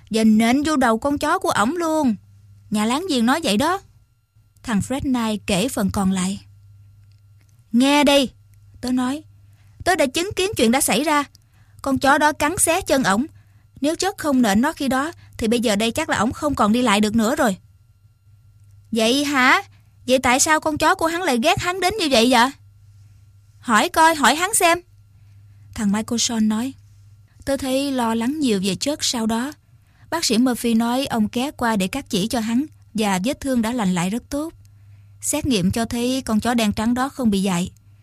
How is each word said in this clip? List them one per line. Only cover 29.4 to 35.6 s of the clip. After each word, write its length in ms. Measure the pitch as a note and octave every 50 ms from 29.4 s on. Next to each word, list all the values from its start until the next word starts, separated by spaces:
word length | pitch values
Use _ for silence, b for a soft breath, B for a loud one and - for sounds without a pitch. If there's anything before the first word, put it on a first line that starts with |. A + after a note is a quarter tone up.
| B3+ D4 - _ b b b b b b b b b b
Bác 160 | D#4 E4 -
sĩ 120 | - A#3+
Murphy 360 | A#3 B3+ C4 A#3+ - - A#3 A3+
nói 320 | A3+ A#3 A#3 A#3+ C4 C#4
ông 220 | - - A3+ G#3+ G3+
ghé 200 | - A#3+ B3+ D4+
qua 240 | - - B3+ A3+ A3+
để 120 | G3+ F#3
cắt 220 | F#3+ - C4+ - -
chỉ 180 | - F#3 F#3
cho 120 | A3+ - A#3+
hắn 260 | G#3+ A3+ A3+ B3+ D4+ D4+ - _ - - -
và 260 | A3 G#3+ G3+ F#3+ F#3 F#3
vết 160 | C4 D4+ -
thương 220 | - C4+ C4 A#3+
đã 100 | G#3+ A3
lành 220 | B3 B3 G#3 F#3 F#3
lại 160 | F3 E3+ F#3+
rất 140 | G#3+ B3 - -
tốt. 240 | C#4+ C#4+ D#4 E4 - - - b b b b b b b b b b b
Xét 240 | - - - D4 -
nghiệm 260 | D4 B3 F#3+